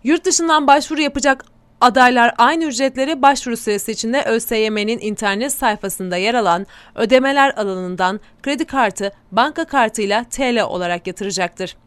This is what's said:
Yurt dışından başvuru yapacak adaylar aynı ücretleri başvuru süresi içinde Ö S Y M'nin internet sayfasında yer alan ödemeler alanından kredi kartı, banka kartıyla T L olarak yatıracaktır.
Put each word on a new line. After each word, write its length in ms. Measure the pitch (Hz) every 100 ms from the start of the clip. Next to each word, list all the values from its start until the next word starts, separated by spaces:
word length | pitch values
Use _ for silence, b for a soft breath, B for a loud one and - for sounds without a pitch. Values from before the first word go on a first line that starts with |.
Yurt 220 | 233 330 370
dışından 420 | - 330 311 277
başvuru 340 | 285 285 311
yapacak 440 | 285 285 277 269 - _ _ _
adaylar 520 | 240 226 247 254 233 -
aynı 280 | 240 330 320
ücretleri 560 | 240 269 262 269 311
başvuru 360 | 277 269 254 233
süresi 340 | - 208 -
içinde 320 | 208 226 262
Ö 160 | - 226
S 180 | 226 220
Y 120 | 220
M'nin 300 | 214 208 233
internet 540 | - 202 208 196 269
sayfasında 640 | - 254 208 196 - 185 180
yer 160 | 202
alan 320 | 240 196 170 196 B B -
ödemeler 580 | 226 254 269 277 269 -
alanından 640 | 196 185 180 180 185 208 b b
kredi 220 | 269 285 320
kartı, 480 | 269 220 - 202 - _
banka 340 | 196 269 302 320
kartıyla 580 | 277 226 226 202 208
T 320 | 240 - 262 240
L 80 |
olarak 440 | 196 180 175 175 185
yatıracaktır. 720 | 185 202 180 175 - 185 -